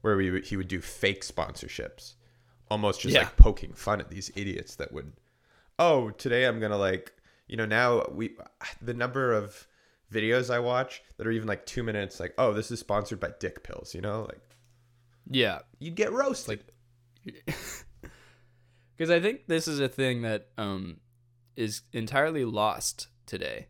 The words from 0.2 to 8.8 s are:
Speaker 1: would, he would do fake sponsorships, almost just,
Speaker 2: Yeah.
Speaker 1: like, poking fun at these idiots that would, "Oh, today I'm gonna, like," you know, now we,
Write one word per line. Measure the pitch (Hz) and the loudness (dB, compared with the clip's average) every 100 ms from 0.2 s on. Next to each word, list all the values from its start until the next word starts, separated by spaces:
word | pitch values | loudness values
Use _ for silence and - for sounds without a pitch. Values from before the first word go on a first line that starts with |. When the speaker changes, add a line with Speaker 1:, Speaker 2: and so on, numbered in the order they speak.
| 95 | 4
Speaker 1:
would, | 92 - | 0 -2
he | 98 | -4
would | 90 | -2
do | 92 | -4
fake | - - 98 98 | -6 0 0 0
sponsorships, | - - - - - - - - - - _ _ _ _ _ | -6 -4 -4 -6 -12 -8 -10 -10 -20 -20 _ _ _ _ _
almost | 107 104 95 | 0 0 0
just, | 127 | 4
Speaker 2:
Yeah. | 147 | 4
Speaker 1:
like, | 107 - | 4 4
poking | - - - | 4 4 -8
fun | - - 104 | -8 -4 -4
at | - | -4
these | 101 - 98 | -10 -10 -6
idiots | 98 90 - - | -4 -6 -10 -10
that | - | -10
would, | 76 73 - _ _ _ _ _ - | -10 -14 -18 _ _ _ _ _ 2
"Oh, | 170 147 113 | 4 4 2
today | 104 131 120 127 | -4 0 4 4
I'm | 113 | 2
gonna, | 107 104 | 0 2
like," | 98 95 - _ _ _ _ | 2 0 -6 _ _ _ _
you | 113 | -4
know, | 110 | 2
now | 110 123 120 - | 4 4 4 2
we, | 76 113 - - _ - - | -4 -6 -8 -20 _ -14 -10